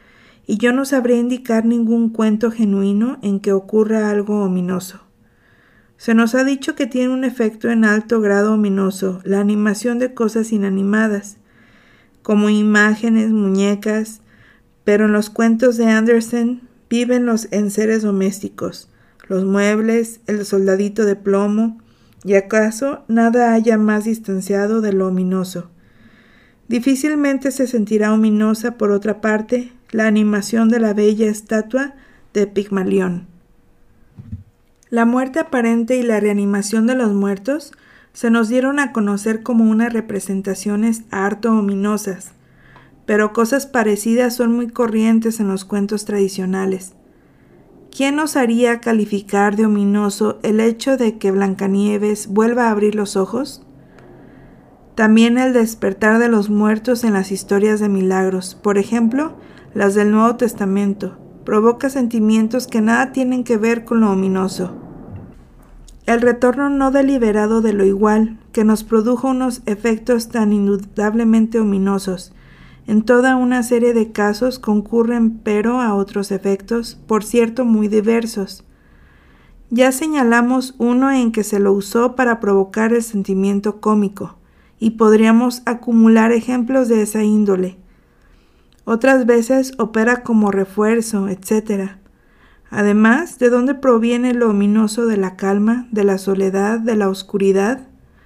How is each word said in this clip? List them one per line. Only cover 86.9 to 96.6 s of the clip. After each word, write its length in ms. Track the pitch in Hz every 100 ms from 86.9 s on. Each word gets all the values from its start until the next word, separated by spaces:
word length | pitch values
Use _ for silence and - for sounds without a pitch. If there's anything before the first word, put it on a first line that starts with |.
| 226
esa 200 | 208 220
índole. 560 | 214 214 202 185 185 - - _ _ _ _ _ _ _ _ _
Otras 420 | - 226 262 269 233
veces 480 | 240 233 262 262 -
opera 460 | 214 220 220 247
como 260 | 247 220 208
refuerzo, 800 | 196 190 - 214 233 226 208 196
etcétera. 720 | 185 - 220 220 202 196 - _ _ _ _ _ _ _
Además, 680 | 208 208 208 220 254 349 -
¿de 100 | 247
dónde 280 | 247 254 277
proviene 580 | 262 233 233 240 247
lo 160 | 240 233
ominoso 560 | 202 202 214 214 240 233
de 120 | 208
la 180 | 185 185
calma, 500 | 196 202 214 240 240
de 100 | 214
la 160 | 202 190
soledad, 640 | 196 190 190 190